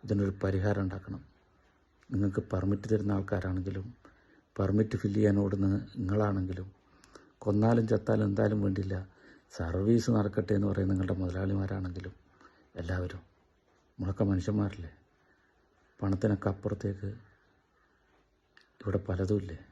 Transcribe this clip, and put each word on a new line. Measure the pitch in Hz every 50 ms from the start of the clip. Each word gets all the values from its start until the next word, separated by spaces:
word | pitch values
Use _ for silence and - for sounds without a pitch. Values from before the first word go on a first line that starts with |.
ഇതിനൊരു | - 107 104 101 101 98 95 -
പരിഹാരം | - 98 95 95 95 104 101 101 98
ഉണ്ടാക്കണം. | 92 92 95 - - 98 95 - - _ _ _ _ _ _ _ _ _ _ _ _ _ _ _ _
നിങ്ങൾക്ക് | - 95 101 98 95 -
പെർമിറ്റ് | - - - 95 92 95 101 98 - -
തരുന്ന | 110 104 95 101 98 98
ആൾക്കാരാണെങ്കിലും | 98 98 104 98 92 92 92 92 90 98 95 95 98 113 123 _ _ - - _ _ _ _ - _ _ _
പെർമിറ്റ് | - 98 98 101 104 110 107 - 104
ഫില്ല് | - 104 98 107
ചെയ്യാൻ | 107 104 101 101
ഓടുന്ന | 101 98 101 98 98 95 98 101 - - - -
നിങ്ങളാണെങ്കിലും | 107 92 101 104 107 104 98 98 92 92 90 90 92 95 - _ _ _ _ - - - - - - _ _ _
കൊന്നാലും | - 107 101 104 107 113 117 117 113 110
ചത്താലും | 113 104 - - 110 104 107
എന്തായാലും | 101 98 101 110 104 107 107
വേണ്ടില്ല, | 101 101 95 101 95 95 101 95 95 - - _ - - - - _ _ -
സർവീസ് | - 87 82 85 92 98 107 117 120 - -
നടക്കട്ടെ | 117 107 101 101 - - 87 - 104
എന്ന് | 101 101 101
പറയുന്ന | 98 101 98 92 95
നിങ്ങളുടെ | 92 95 92 92 92
മുതലാളിമാരാണെങ്കിലും | 92 90 87 92 98 95 98 98 95 95 98 95 92 90 90 92 92 90 - _ _ _ _ _ - - _ _ _ _ _
എല്ലാവരും, | 87 85 85 92 92 90 87 90 90 - _ _ _ _ _ _ _ _ _ _ _ _ _ _ -
നമ്മളൊക്കെ | - 95 95 - 113
മനുഷ്യന്മാരല്ലേ? | 98 98 92 87 - 104 104 101 98 - - 87 80 - _ _ _ _ _ _ _ _ _ _ _ _ _ _ _ _ _ _ _ _ _
പണത്തിനൊക്കെ | - 98 98 95 - 107 101 98 - 104
അപ്പുറത്തേക്ക് | 92 - - 104 104 - - 101 98 95 101 101 104 - - _ _ _ _ _ _ _ _ _ _ _ _ _ _ _ _ _ _ _ _ _ _ _ _ _ _ - _ _ _ _
ഇവിടെ | - 104 95 101 - -
പലതുമില്ലേ? | 92 90 95 92 104 101 95 95 82 80 - -